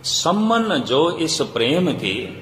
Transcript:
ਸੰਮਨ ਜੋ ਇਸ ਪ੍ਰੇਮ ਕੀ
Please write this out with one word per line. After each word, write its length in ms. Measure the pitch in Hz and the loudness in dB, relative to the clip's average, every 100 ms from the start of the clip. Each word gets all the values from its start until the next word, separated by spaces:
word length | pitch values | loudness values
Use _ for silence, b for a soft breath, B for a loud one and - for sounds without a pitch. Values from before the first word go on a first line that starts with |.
ਸੰਮਨ 760 | - - 160 196 220 226 226 160 | -4 -2 0 2 2 2 2 -2
ਜੋ 360 | 117 127 165 165 | 2 2 2 0
ਇਸ 240 | 160 - | -2 -2
ਪ੍ਰੇਮ 520 | - 117 117 165 180 | -2 0 0 2 0
ਕੀ 340 | 127 98 101 101 - | 0 -2 -4 -6 -12